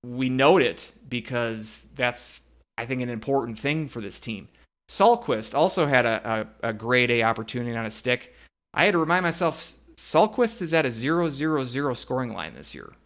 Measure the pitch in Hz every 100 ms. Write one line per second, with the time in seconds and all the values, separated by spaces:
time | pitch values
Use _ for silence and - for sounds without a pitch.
0 | 123 123 131 127 139 185 120 85 - _
1 | - 120 113 123 117 113 107 - - 135
2 | 123 120 - - _ _ _ - 117 127
3 | 120 117 135 139 117 110 139 156 147 120
4 | 101 - - 104 - _ _ _ - -
5 | 202 233 - 113 110 139 180 185 147 131
6 | 120 - 113 110 107 - 113 107 113 123
7 | 123 120 113 110 110 123 120 117 110 -
8 | 123 123 - - - _ _ - 185 180
9 | 156 180 175 170 170 - - - _ -
10 | - 156 214 220 233 - 165 165 143 113
11 | 127 170 170 139 156 151 127 127 143 120
12 | - 131 123 98 78 60 - - - -